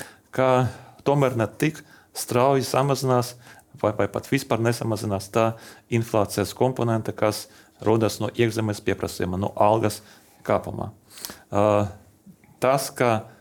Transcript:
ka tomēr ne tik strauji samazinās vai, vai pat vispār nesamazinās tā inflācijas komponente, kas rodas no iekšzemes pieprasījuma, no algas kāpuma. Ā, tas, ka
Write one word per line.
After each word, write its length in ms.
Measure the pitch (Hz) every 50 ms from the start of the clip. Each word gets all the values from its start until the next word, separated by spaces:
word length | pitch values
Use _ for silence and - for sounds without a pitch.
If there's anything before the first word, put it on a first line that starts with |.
| - - - _ _ _
ka 420 | - - 131 131 127 127 127 117 - - - - - -
tomēr 380 | - - 143 147 139 127 113 117
ne 120 | 110 101
tik 320 | - - 151 156 156 - - - - - _ _ -
strauji 520 | - - - - 123 123 139 139 135 120
samazinās 680 | - - 131 135 143 139 123 135 131 127 123 120 - - - - - - - - _ -
vai, 180 | - - 104
vai 160 | 107 - 104 101
pat 220 | - 107 - -
vispār 320 | - 139 - - 117 110
nesamazinās 680 | 113 117 117 117 120 113 110 104 - 107 101 95 - -
tā 220 | - 113 113 113 113 - - - - - _ -
inflācijas 640 | 120 117 113 - - 110 101 98 - - 101 92 -
komponente, 580 | - 117 127 131 - 120 120 113 113 110 -
kas 360 | 98 - 110 107 107 - - - - - - _ _ -
rodas 380 | - - 110 113 107 101 - -
no 80 | 113 -
iekšzemes 520 | - - 117 113 101 110 110 107 104 - -
pieprasījuma, 560 | - 98 95 - 90 - - 95 90 90 92
no 100 | 101 - -
algas 480 | - 104 104 110 110 - 107 - - - - - - _ _ _ _ -
kāpuma. 460 | - 104 101 - - - - - 104 - _ _ _ - - - - - - - -
Ā, 420 | - 101 104 107 104 101 104 98 - - - _ _ _ _ - - _ _ - - -
tas, 280 | - 127 135 139 - -
ka 340 | - - 135 120 113 107 107 - - -